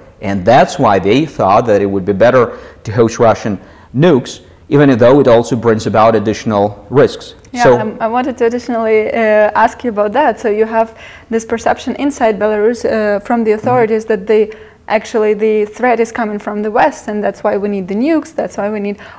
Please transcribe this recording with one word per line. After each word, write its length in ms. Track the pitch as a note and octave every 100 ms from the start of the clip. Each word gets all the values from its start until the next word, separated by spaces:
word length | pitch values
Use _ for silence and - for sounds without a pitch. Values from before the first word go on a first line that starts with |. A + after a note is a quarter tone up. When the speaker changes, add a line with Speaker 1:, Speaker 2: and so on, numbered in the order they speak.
| - -
Speaker 1:
And 240 | G2 G2
that's 340 | F#2 C3 F#3 -
why 220 | A#2+ G2
they 260 | F#2 B2+ D#3
thought 400 | - G2 G#2+ A#2+
that 160 | G2+
it 40 | G2
would 180 | G2
be 80 | F#2
better 440 | G2 A#2 B2+ A2 - - -
to 80 | -
host 260 | G#2+ A#2 -
Russian 400 | A2+ G2+ A2+ F#2+ - - - A#2+
nukes, 460 | F3 C3 - - - - -
even 280 | C#3 C#3+ A#2+
though 220 | A#2+ C#3+
it 80 | C3
also 300 | A#2 A#2 B2
brings 300 | A#2 A2 A2+
about 260 | A2 A2+
additional 720 | A2+ G#2 G#2 - G#2 G#2 G#2+ -
risks. 460 | C3 A#2 - - - -
Speaker 2:
Yeah, 120 | B3
Speaker 1:
So 160 | A#3+ B3
Speaker 2:
um, 160 | A3 -
I 60 | A3+
wanted 300 | A#3+ C4 B3
to 60 |
additionally, 640 | A#3 A#3+ A#3+ A#3 A3+ A3 G#3+
uh, 380 | A#3 A3 G#3+ G#3+ -
ask 180 | A3 -
you 80 | A#3+
about 220 | G#3 G#3
that. 260 | A#3 D4 G#3+
So 100 | A3+
you 160 | G#3 A3
have 300 | A3+ A3+ - - - -
this 140 | A3+
perception 520 | A3+ A3+ - - - -
inside 420 | C#4+ C#4 A3+ G3+
Belarus, 460 | G#3+ G#3+ G#3+ A#3
uh, 340 | - A3 G#3+ G3+
from 220 | - A#3+
the 100 | A3
authorities 520 | G#3+ B3+ B3+ A3 A3
Speaker 1:
Mm-hmm. 40 | A3
Speaker 2:
that 180 | G#3+ F#3+
they, 220 | G#3+ G#3+ - - - -
actually 480 | G#3+ - A3+ G#3+
the 320 | G#3 A3 G#3+ G#3
threat 340 | - B3 A3+
is 100 | A3+
coming 260 | - G#3+ G#3
from 240 | G#3+ G#3
the 80 | G#3+
West, 380 | A3 D4+ - -
and 140 | G#3+
that's 220 | G3+ G3+
why 140 | G#3 G#3
we 100 | G#3
need 200 | G3+ F3+
the 60 |
nukes, 400 | G3+ C#4 D#4+ D4
that's 220 | - F#3+ -
why 140 | G3+
we 100 | G#3+
need 160 | G3+ G3+ -